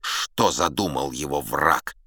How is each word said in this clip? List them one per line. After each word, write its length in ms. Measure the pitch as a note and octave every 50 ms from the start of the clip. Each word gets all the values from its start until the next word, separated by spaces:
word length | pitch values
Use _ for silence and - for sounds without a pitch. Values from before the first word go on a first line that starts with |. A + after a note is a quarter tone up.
что 520 | - - - - - - _ - A#2 F#2+ E2
задумал 580 | - F2 E2+ C#2 - G2+ F2+ C#2+ B1+ C2+ C#2+
его 300 | B1 B1+ D2+ C#2 C#2 D2
враг 560 | C#2+ - - C#2+ D2 D#2+ D#2 - - - - _ _